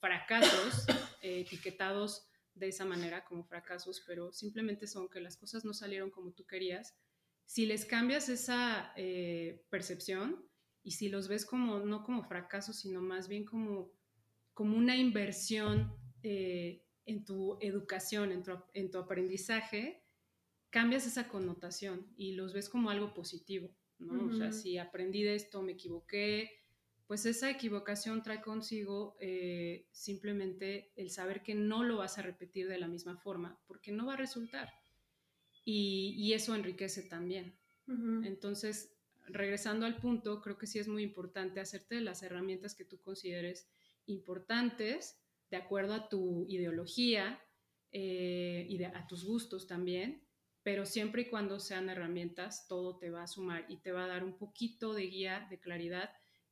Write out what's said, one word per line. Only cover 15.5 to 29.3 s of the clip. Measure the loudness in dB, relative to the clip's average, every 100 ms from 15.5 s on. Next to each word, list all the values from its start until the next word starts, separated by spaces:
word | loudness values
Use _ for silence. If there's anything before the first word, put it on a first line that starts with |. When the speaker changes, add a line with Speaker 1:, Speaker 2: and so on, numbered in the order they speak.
| 2 6 6 6 0 -12 -8
Speaker 1:
eh, | -2 0 0 0 -2 -6 -14 _ -4
en | -4
tu | -2 -2 0 0
educación, | 0 -2 -2 -4 0 2 2
en | 0
tu, | -2 -6 -6
en | -4 -2
tu | 0
aprendizaje, | 0 2 2 0 2 0 0 -2 -2 -4 _ _ _ _ _ _ _
cambias | 6 8 6 2
esa | -2 -2
connotación | 0 0 -2 -6 -4 -4 -4 -8 -6
y | -4
los | -2 -2
ves | -4 0
como | 4 4
algo | 4 0
positivo, | -2 -8 -8 -4 -4 -4 -12 _ -12
¿no? | -4 0 2
O |
sea, | 2 0
Speaker 2:
Ujú. | 0
Speaker 1:
si | -2 -2
aprendí | -2 -4 0 2
de | 4
esto, | 2 -2 -4
me | -4
equivoqué, | -4 -6 -8 -4 0 2 2 0 -8 _ _ _ _ -6
pues | 0 2
esa | 2 2
equivocación | 0 0 0 -2 -2 0 -2
trae | -2 -4
consigo, | -4 -4 -2 -2 -2 -2 -4 -6
eh, | -4